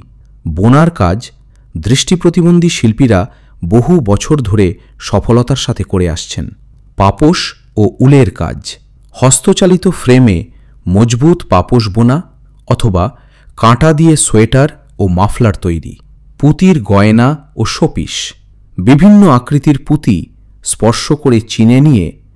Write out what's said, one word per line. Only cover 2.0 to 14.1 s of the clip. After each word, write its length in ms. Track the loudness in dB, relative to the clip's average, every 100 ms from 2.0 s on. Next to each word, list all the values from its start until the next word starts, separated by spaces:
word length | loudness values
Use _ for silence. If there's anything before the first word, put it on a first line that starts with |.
| 0 0
প্রতিবন্ধী 540 | 0 0 2 2 2
শিল্পীরা 520 | 0 -2 0 0 0 -2 -10 _ -14 -2
বহু 280 | 0 2 0
বছর 380 | 2 -2 0 -2
ধরে 260 | -2 0 -2 -2 -14 -18
সফলতার 600 | -6 -4 0 0 0 -4 -4
সাথে 180 | -6
করে 220 | -4 -2 -2
আসছেন। 360 | -4 -10 -12 -12 -14 -20 -20 _ -2
পাপোশ 420 | -2 0 0 0 -6 -12 _ -2
ও 60 | -2 0
উলের 300 | 2 4 2
কাজ, 280 | -2 -8 -10 -14 -20 _ _ _ -4
হস্তচালিত 720 | -2 0 0 0 2 2 -2
ফ্রেমে 480 | -4 0 4 4 0 -4 -18 -20 -14 -4
মজবুত 520 | 0 0 2 0 0 0
পাপোশ 340 | -2 0 -2 -2
বোনা 280 | 0 0 0 -6 _ _ _ -6
অথবা 360 | -2 0 -2 -4 -8 _ _ -20 -2
কাঁটা 320 | 0 2 2
দিয়ে 220 | 2 2